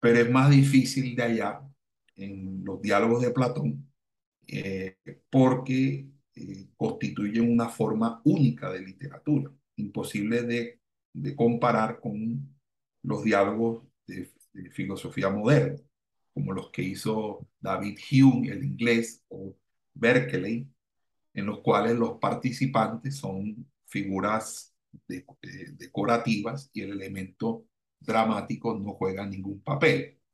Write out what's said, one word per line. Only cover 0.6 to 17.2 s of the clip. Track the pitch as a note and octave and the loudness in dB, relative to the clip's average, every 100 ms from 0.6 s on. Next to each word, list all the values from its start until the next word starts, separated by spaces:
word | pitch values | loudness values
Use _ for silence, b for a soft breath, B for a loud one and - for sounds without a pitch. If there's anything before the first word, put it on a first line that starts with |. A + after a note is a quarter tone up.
| C3+ C3 A#2+ - B2+ | 8 6 4 0 -4
de | A#2 | -2
hallar | A#2 A2+ G2+ G#2 C#3 _ _ _ _ _ | 0 0 -2 -6 -14 _ _ _ _ _
en | G2 G2 F#2+ F#2+ | -14 -10 -10 -8
los | F#2+ F#2+ | -8 -6
diálogos | G2+ G2+ A2+ A#2+ | 0 2 4 4
de | B2 | 2
Platón, | B2+ B2 - - - - _ _ _ _ _ _ | 2 0 2 -2 -4 -8 _ _ _ _ _ _
eh, | G2+ F#2+ F#2+ F#2 - - - _ | -8 -6 -6 -8 -12 -20 -20 _
porque, | C3 C3 C3 - C3 C3+ C#3 - _ _ | 4 4 2 -2 0 0 -2 -10 _ _
eh, | - F#2+ G2 G2 _ | -16 -14 -14 -16 _
constituyen | - - G2+ - G#2 A2+ A#2 | -6 -4 -6 -4 -2 2 4
una | A#2 A#2 | 4 0
forma | - G#2+ A2 A#2 A#2 | -2 -2 0 -2 2
única | - F3 C3+ A#2 F#2+ | 2 4 4 2 -6
de | F#2 | -8
literatura, | F#2+ - C#3+ - - C#3+ C#3 - _ - | -12 -14 -14 -10 -2 -2 -2 -12 _ -10
imposible | G2+ - - - G#2 A#2 | -8 -6 -6 -4 -2 -2
de, | A#2+ A#2+ A#2 - _ _ _ | 0 -4 -4 -10 _ _ _
de | C#3+ C#3 - | -10 -8 0
comparar | A#2 A#2 A#2+ A2+ A2 A#2+ | 2 4 2 2 0 -4
con | A2+ G#2 A2 C3+ - _ _ _ _ _ | -8 -6 -4 -6 -8 _ _ _ _ _
los | - - | -6 -2
diálogos | A2 G2+ G2+ G#2+ A#2 A#2 - _ - | 2 4 2 2 0 -2 -10 _ -16
de, | F#2+ F2+ _ _ | -12 -12 _ _
de | - F2+ | -18 -18
filosofía | - F#2+ F#2+ - - G2 | -10 -8 -6 -8 -4 -2
moderna, | G#2 A2 C#3+ - - _ _ _ _ _ | 0 4 4 4 -4 _ _ _ _ _
como | - F#2+ | -6 -4
los | F#2+ - | -6 -8
que | - | -6
hizo | F#2 F#2+ A2 A2 | -6 -4 -4 -2